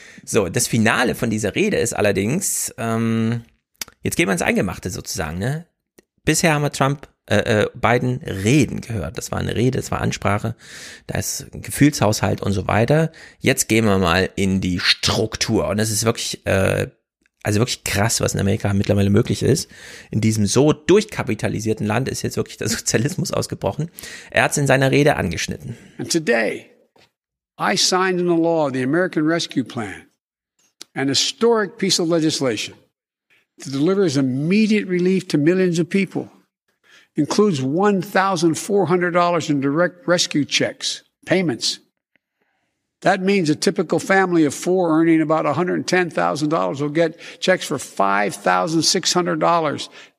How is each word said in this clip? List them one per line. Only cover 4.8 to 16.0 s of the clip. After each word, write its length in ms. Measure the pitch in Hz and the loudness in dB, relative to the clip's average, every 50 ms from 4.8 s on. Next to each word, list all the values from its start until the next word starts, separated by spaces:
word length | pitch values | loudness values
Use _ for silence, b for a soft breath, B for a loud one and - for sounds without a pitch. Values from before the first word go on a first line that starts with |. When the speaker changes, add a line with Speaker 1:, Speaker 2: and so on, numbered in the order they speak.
| - 95 | -8 -10
Speaker 1:
sozusagen, 480 | 82 - - - - - 82 76 80 90 | -10 -10 -10 -10 -8 -8 -6 -6 -6 -4
ne? 260 | 101 123 143 160 170 _ _ _ _ _ _ _ _ _ _ _ - | -4 -4 -4 -6 -8 _ _ _ _ _ _ _ _ _ _ _ -2
Bisher 260 | - 156 - - 165 | 0 0 2 2 2
haben 80 | 151 147 | 2 0
wir 100 | 147 139 | -2 -2
Trump, 360 | - - 139 139 143 147 - - _ _ _ | -2 0 0 0 -2 -4 -8 -16 _ _ _
äh, 380 | - 104 104 - - 113 107 | -2 0 0 2 2 2 2
äh, 40 | 98 - - | 2 0 -2
Biden 460 | 120 - 107 117 123 127 123 127 131 | -2 0 2 2 2 0 -2 -4 -4
reden 600 | - - 98 95 95 110 117 - 117 - - - | -6 -8 -6 -2 2 4 4 4 4 2 -2 -6
gehört. 340 | - - 113 104 85 - - | -8 -6 -6 -6 -6 -6 -8
Das 160 | - - - | -10 -10 -6
war 60 | - 90 | -6 -4
eine 180 | 92 92 95 | -4 -2 -2
Rede, 220 | 98 117 131 - - | 0 0 0 0 -2
das 120 | - - | -4 -4
war 120 | - - | -4 -4
Ansprache, 540 | - 117 - - - 98 101 104 - 113 113 B B B B B B B B B B | -2 -4 -4 -2 -2 -2 -2 0 -2 -6 -8 B B B B B B B B B B
da 120 | - - - | -6 -6 -4
ist 280 | 98 - - - - - - | -4 -6 -8 -10 -12 -12 -14
ein 80 | - | -14
Gefühlshaushalt 800 | - - - - 139 147 160 - - 104 107 - - 104 104 - | -12 -8 0 4 4 4 4 2 2 0 2 0 0 -2 -2 -2
und 100 | - 104 | -2 -2
so 140 | 95 98 92 92 | -2 -2 -2 0
weiter. 440 | 92 104 113 117 147 156 160 160 B B B B B B | 0 2 2 2 2 2 0 0 B B B B B B
Jetzt 300 | - - 131 - - - | -2 0 0 0 0 2
gehen 180 | 110 113 110 | 2 2 4
wir 100 | 107 98 95 | 4 4 2
mal 300 | 92 85 85 92 95 - - | 2 2 2 2 0 0 -2
in 240 | - 98 95 95 95 | -2 0 0 0 0
die 180 | 92 92 90 85 | 0 -2 -2 0
Struktur. 920 | - - - - - - 101 101 107 110 - - - - 113 98 76 76 | 0 0 0 0 0 -2 0 0 -2 -2 -4 -4 -2 0 0 0 0 0
Und 100 | 92 104 | 0 0
das 120 | 110 107 | 0 0
ist 140 | 110 104 | -2 0